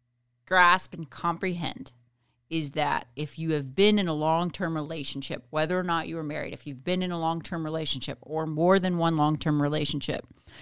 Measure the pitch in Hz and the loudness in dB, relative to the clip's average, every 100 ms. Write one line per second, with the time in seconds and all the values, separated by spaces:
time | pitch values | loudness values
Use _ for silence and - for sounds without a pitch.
0 | _ _ _ _ _ 185 175 185 - 160 | _ _ _ _ _ 6 6 6 0 -10
1 | 160 - 175 170 185 175 156 - - _ | -12 -4 -4 -2 -2 -2 -4 -6 -14 _
2 | _ _ _ _ _ 160 147 147 143 143 | _ _ _ _ _ -2 -2 -2 0 -2
3 | - - 151 - 160 151 139 131 208 208 | -4 -8 -8 -6 -2 -2 -2 2 4 4
4 | 180 151 156 165 175 - 175 160 147 160 | 2 0 2 2 0 -4 -4 -4 -4 -6
5 | 143 139 135 151 - 151 156 180 180 165 | -6 -6 -8 -10 -6 -2 0 0 0 -2
6 | 165 160 156 147 151 - 151 131 151 185 | -2 -6 -6 -6 -8 -10 -12 -8 -2 -2
7 | 180 170 160 165 - 170 156 160 156 131 | 0 -2 -2 -2 -4 -6 -4 -4 -2 -2
8 | 131 - - 156 160 151 170 190 185 175 | -4 -8 -6 -4 -2 2 6 6 4 2
9 | 165 160 151 151 160 151 143 151 147 147 | 2 4 4 4 2 2 2 0 -2 -2
10 | - - - - - - | -2 -4 -8 -20 -20 -20